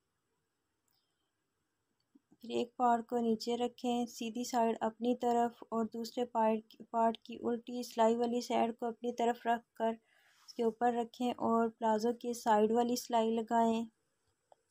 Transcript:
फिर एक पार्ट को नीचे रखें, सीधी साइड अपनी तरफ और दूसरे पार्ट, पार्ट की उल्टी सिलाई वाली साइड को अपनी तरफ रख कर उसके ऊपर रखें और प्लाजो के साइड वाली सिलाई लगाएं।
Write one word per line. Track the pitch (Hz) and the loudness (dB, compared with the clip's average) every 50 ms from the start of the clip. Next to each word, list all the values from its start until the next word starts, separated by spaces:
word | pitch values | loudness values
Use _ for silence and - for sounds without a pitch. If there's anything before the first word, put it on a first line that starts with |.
| _ _ _ _ _ _ _ _ _ _ _ _ _ _ _ _ _ _ _ _ _ _ _ _ _ _ _ _ _ _ _ _ _ _ _ _ _ _ _ _ _ _ _ _ _ _ _ | _ _ _ _ _ _ _ _ _ _ _ _ _ _ _ _ _ _ _ _ _ _ _ _ _ _ _ _ _ _ _ _ _ _ _ _ _ _ _ _ _ _ _ _ _ _ _
फिर | _ - 226 233 | _ -8 -4 -2
एक | 233 240 240 - - | 0 -2 -2 -2 0
पार्ट | 247 240 240 233 226 | 2 4 4 2 0
को | - 247 240 | -2 -2 0
नीचे | 233 233 220 220 - 233 240 | 0 0 0 0 -2 -2 -2
रखें, | 240 247 240 240 - - 247 240 240 247 | -2 -2 -4 -4 -6 -4 -2 -2 -2 -2
सीधी | 233 - - 233 226 214 240 247 | -4 -6 -8 -8 -8 -6 -6 -6
साइड | - - 240 226 226 220 - | -2 0 0 2 2 0 0
अपनी | - 220 220 - 226 247 247 | -4 -4 -4 -2 -2 -2 0
तरफ | 240 247 240 240 240 240 233 233 - - - 220 | 0 0 0 2 2 2 0 -2 -8 -12 -8 -4
और | 226 226 | -4 -4
दूसरे | 220 - 226 233 220 - 254 247 | -4 -6 -8 -10 -8 -6 -6 -6
पार्ट, | 247 - 226 220 220 220 220 220 - - - 220 - - | -2 0 0 2 2 2 0 -4 -10 -18 -20 -16 -6 -2
पार्ट | 233 226 226 226 - | 0 2 2 0 -2
की | - - 226 - - | -8 -16 -12 -6 -4
उल्टी | 226 240 226 - - 240 247 240 | -4 -4 -4 -6 -8 -8 -8 -8
सिलाई | 240 - 233 226 226 233 | -6 0 2 4 4 4
वाली | 233 240 233 233 247 233 | 2 0 0 -2 -2 -2
साइड | - 240 226 233 226 240 | 0 0 0 0 0 -2
को | - 240 | -4 -6
अपनी | 233 226 - 233 240 233 | -8 -6 -6 -6 -6 -2
तरफ | - 233 233 233 226 - | 0 0 0 0 0 -2
रख | 233 233 233 233 _ _ | -2 -2 -2 -4 _ _
कर | - 226 226 226 | -4 -2 -2 -2
उसके | 226 _ _ _ _ _ _ _ _ _ - - - 233 | -4 _ _ _ _ _ _ _ _ _ -12 -6 -2 -2
ऊपर | 226 220 - 240 247 233 233 | -2 0 0 0 0 2 0
रखें | 233 233 - - 247 247 - | -2 -4 -6 -4 -4 -4 -2
और | - - 226 226 226 233 226 | -2 0 2 2 2 2 0
प्लाजो | 226 _ 240 220 220 214 214 240 240 | -2 _ 0 0 2 2 2 0 -2
के | 233 - 240 240 | -2 -4 -8 -8
साइड | 233 - 240 214 208 214 214 226 | -2 2 4 4 6 6 4 4
वाली | 240 240 240 247 240 | 2 2 2 0 -2
सिलाई | - - 240 226 220 226 226 | -2 0 0 2 2 2 0
लगाएं। | 226 226 220 233 233 226 226 226 226 233 226 - _ _ _ _ _ _ _ _ _ _ _ - _ _ _ | -2 -2 0 2 2 4 4 2 0 -2 -6 -10 _ _ _ _ _ _ _ _ _ _ _ -20 _ _ _